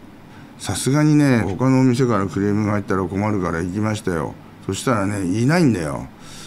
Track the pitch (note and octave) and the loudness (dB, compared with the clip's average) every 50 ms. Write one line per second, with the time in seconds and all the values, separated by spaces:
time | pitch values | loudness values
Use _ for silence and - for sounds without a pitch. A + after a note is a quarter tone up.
0 | - - - - - - - - - - - - - - G2+ - - B2+ C3+ D3+ | -20 -20 -20 -20 -20 -20 -20 -20 -20 -20 -18 -14 -8 -8 -6 -4 -2 0 2 2
1 | D3+ D3+ D3+ D3 D3 C#3 B2+ A2+ G#2 - F#2+ - B2 C3 C3 C3 C3 C3 B2 A#2+ | 4 4 4 4 4 4 4 2 2 0 -2 0 2 2 4 4 4 4 4 2
2 | C3 A#2+ A2+ G2 G2 F#2+ - G2 G2 G#2 G2+ G#2 G#2+ G#2 G#2 G#2 G2+ - G2 F#2 | 2 2 2 0 0 0 -2 0 0 0 2 0 0 0 0 -2 -2 0 0 0
3 | G2 E2+ G2 F#2+ G#2 G#2+ G#2+ G2+ F2+ E2+ E2 D#2+ F2 F2+ F2+ G#2 G#2+ A2 A2 G#2 | 0 -2 -2 -2 -2 0 0 0 -2 -2 -2 -2 -4 -4 -4 -2 -2 -2 -2 -2
4 | - F#2+ F2+ D#2+ C#2 A1 - - - - - - - - G2 - - - B2 G#2 | -2 -2 -2 -2 -2 -4 -8 -12 -20 -20 -20 -16 -8 -6 -6 -4 0 0 0 0
5 | G2 G2 G#2+ G2+ F#2+ E2+ F#2 A2 A#2 C3+ E3 F#3 E3+ C3 A2 F2+ D#2+ D2 C2+ A#1+ | 0 -2 -4 -4 -4 -2 -2 0 0 2 2 4 4 2 2 0 -2 -4 -6 -6
6 | C2 - - - - - - - - | -8 -10 -14 -20 -20 -20 -18 -18 -18